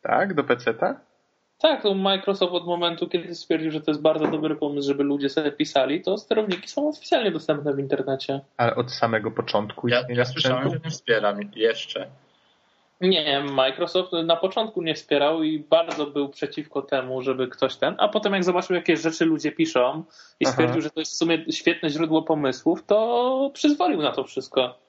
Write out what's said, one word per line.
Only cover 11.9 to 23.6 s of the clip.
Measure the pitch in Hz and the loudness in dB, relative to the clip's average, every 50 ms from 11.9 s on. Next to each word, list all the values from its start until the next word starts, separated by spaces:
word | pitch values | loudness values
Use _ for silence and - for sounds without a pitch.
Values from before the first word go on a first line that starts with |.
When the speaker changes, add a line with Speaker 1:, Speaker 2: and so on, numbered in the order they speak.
| - 95 98 - - _ _ _ _ _ _ _ _ _ _ _ _ _ _ _ _ _ | -8 -8 -8 -10 -14 _ _ _ _ _ _ _ _ _ _ _ _ _ _ _ _ _
Speaker 2:
Nie, | 185 185 190 165 151 147 139 139 | 2 2 2 2 2 0 0 0
Microsoft | 143 143 139 135 131 135 139 - 175 170 - 185 180 - 180 170 165 | 0 0 2 2 2 2 2 -2 -4 0 0 -2 0 0 -4 -4 2
na | 165 165 | 2 2
początku | - - 190 - 233 220 220 - - | 2 2 -2 0 -2 -4 -2 -4 -4
nie | 170 160 151 | -2 -2 -4
wspierał | - - _ 151 143 143 147 160 165 160 | -4 -2 _ 2 4 4 4 2 2 0
i | 156 156 151 | 0 -2 -4
bardzo | 147 _ 160 165 170 170 - 151 147 | 2 _ 4 4 4 2 -2 -4 -4
był | 143 139 147 143 139 | -2 -2 -2 -4 -4
przeciwko | - - 151 143 - 156 151 - - 139 | -4 -8 -8 -6 -6 -10 -10 -6 -6 -6
temu, | 135 - 143 135 127 127 131 131 | -4 -2 -2 -2 -2 -4 -6 -4
żeby | 127 135 131 127 131 | -2 -2 0 0 -2
ktoś | 127 - - 135 131 - | -4 -2 -2 -2 -2 0
ten, | - - 147 185 | -2 -2 -2 0
a | - - | 0 0
potem | 208 208 214 214 208 196 | 0 0 0 -2 0 0
jak | 190 180 | 2 0
zobaczył, | 180 175 190 185 - 185 | 2 0 0 0 0 -2
jakie | 175 - - 165 | 0 2 2 2
rzeczy | 151 - 165 160 - 170 | 2 2 -2 0 2 2
ludzie | 165 160 147 - 147 | 2 2 2 0 -4
piszą | - - 160 156 - 127 123 127 143 160 160 _ _ - - - _ _ | 0 0 -2 2 4 2 2 2 0 -4 -10 _ _ -20 -20 -20 _ _
i | - | 0
Speaker 1:
Aha. | 135 | 0
Speaker 2:
stwierdził, | 123 - 160 - 123 - | 4 2 2 2 2 -2
że | - 156 | -2 -4
to | _ 156 | _ -6
jest | 156 - | -8 -6
w | - | -2
sumie | - 170 165 165 160 160 160 | 0 2 2 2 0 0 -6
świetne | 151 - - 170 170 - - 156 | -8 0 0 0 0 2 -2 -2
źródło | 143 156 165 160 160 160 160 | 0 0 0 2 2 2 2
pomysłów, | - 160 151 147 131 131 - - 160 175 190 - | 2 0 2 2 0 -2 2 0 0 0 0 2
to | - 202 214 220 226 240 240 247 254 262 269 277 277 269 | 2 4 4 4 2 2 2 2 2 2 0 0 -2 -2
przyzwolił | - | 2